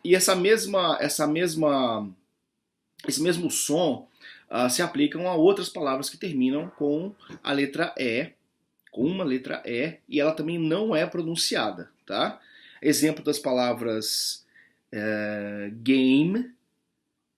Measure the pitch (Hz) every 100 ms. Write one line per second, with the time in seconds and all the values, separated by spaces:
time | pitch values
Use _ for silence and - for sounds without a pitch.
0 | 175 185 190 185 185 220 196 196 170 -
1 | 143 - 151 160 180 160 151 135 123 110
2 | 101 92 _ _ _ _ _ _ _ _
3 | - 131 170 170 165 - - 156 165 120
4 | - _ - - - 113 127 147 170 135
5 | 147 160 180 165 175 196 175 180 143 135
6 | 143 - 196 139 127 143 175 - 147 151
7 | 190 202 - - - 143 139 147 165 -
8 | 127 113 165 _ _ _ _ _ _ -
9 | 143 190 160 127 127 - - 120 156 165
10 | - 147 151 160 156 170 160 175 220 156
11 | 170 175 160 165 - 175 107 87 82 _
12 | - 101 170 - - - - - 151 127
13 | 151 151 147 143 139 127 123 117 117 110
14 | 107 - - - _ _ _ _ _ 107
15 | 107 107 104 104 101 104 104 113 117 135
16 | 131 135 165 220 247 - _ _ _ _
17 | _ _ _